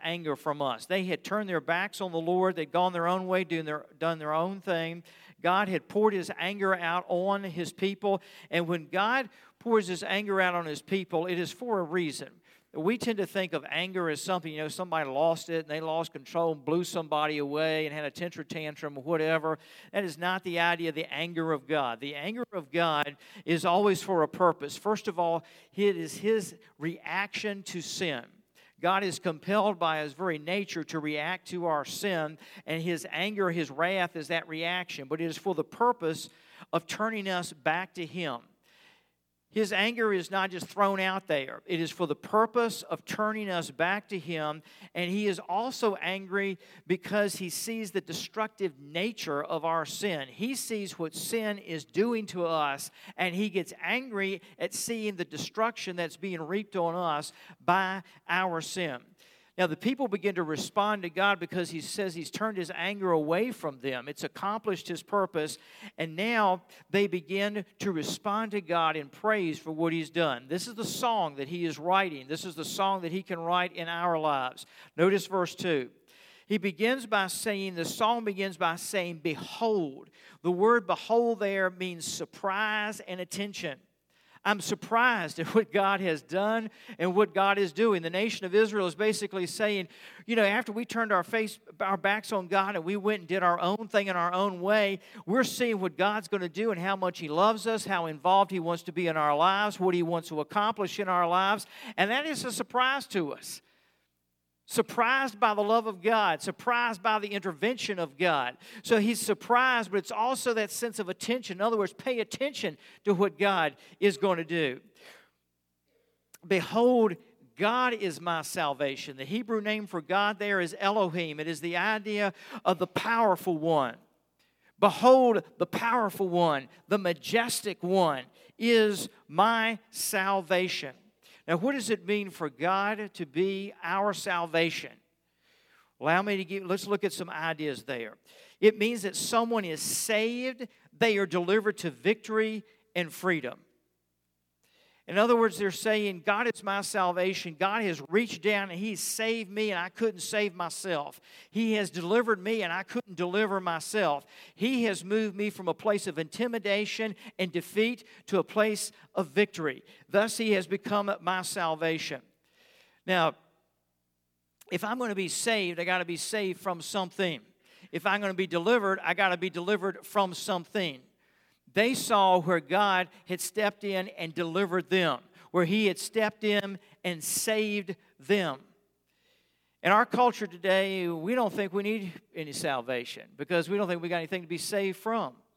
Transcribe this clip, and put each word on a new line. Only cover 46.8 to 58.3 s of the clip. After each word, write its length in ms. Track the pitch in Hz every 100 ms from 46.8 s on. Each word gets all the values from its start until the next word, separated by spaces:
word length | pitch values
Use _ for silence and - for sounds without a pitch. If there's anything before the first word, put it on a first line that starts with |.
| -
because 480 | 185 - 208 202 -
he 160 | 180
sees 400 | - - 226 208
the 100 | 190
destructive 800 | 165 165 - 214 220 - 190 135
nature 640 | 143 160 214 220 - 143
of 200 | - 160
our 220 | 165 165 156
sin. 420 | - 202 160 135
He 280 | 139 226 262
sees 420 | - 220 196 -
what 160 | 160
sin 460 | - 156 226 214 202
is 260 | - 165 -
doing 400 | 165 226 233 208
to 200 | 180 170
us, 420 | 160 147 139 - - - -
and 200 | 180 175
he 160 | 214
gets 220 | 185 170 -
angry 640 | 165 233 262 208 190 190 - -
at 160 | 175
seeing 440 | - - 233 214 185
the 60 |
destruction 720 | 175 151 165 - 226 226 - 175
that's 200 | 170 -
being 240 | 190 175
reaped 340 | 156 196 208 190
on 200 | 170 170
us 360 | 175 147 151 - - -
by 380 | 127 185 190 190 - -
our 320 | -